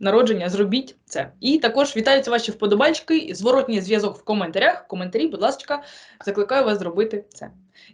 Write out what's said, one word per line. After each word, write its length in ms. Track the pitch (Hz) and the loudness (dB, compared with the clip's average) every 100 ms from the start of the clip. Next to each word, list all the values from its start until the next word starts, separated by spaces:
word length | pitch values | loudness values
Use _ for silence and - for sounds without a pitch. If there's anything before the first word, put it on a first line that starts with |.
народження, 480 | 196 214 247 202 180 | 2 4 4 0 -2
зробіть 480 | 196 202 240 262 - | 0 0 0 -4 -14
це. 280 | _ 156 135 - | _ -8 -8 -6
І 180 | 233 311 | 0 2
також 380 | 240 254 285 220 | 2 2 0 0
вітаються 340 | 220 269 269 | 2 2 2
ваші 220 | 240 220 | -2 -2
вподобайки, 840 | 208 208 202 294 320 - 320 - | -4 0 4 4 2 0 0 0
зворотній 460 | 175 208 262 247 226 | -4 2 2 2 -2
зв'язок 360 | 185 214 202 - | 0 0 0 -6
в 60 | |
коментарях. 640 | - 208 175 180 269 - - | -4 -2 -2 0 0 0 -6
Коментарі, 400 | 190 180 220 311 | -10 -6 -2 -2
будь 160 | 190 | 0
ласка, 400 | 220 269 - 285 285 - - _ | -2 -2 -6 -8 -8 -20 -20 _
закликаю 400 | - 196 202 269 | -6 -4 0 0
вас 140 | 240 208 | 2 0
зробити 460 | 175 170 220 208 - | -2 -2 -2 -4 -10
це. 220 | - - - _ _ - | -16 -18 -18 _ _ -20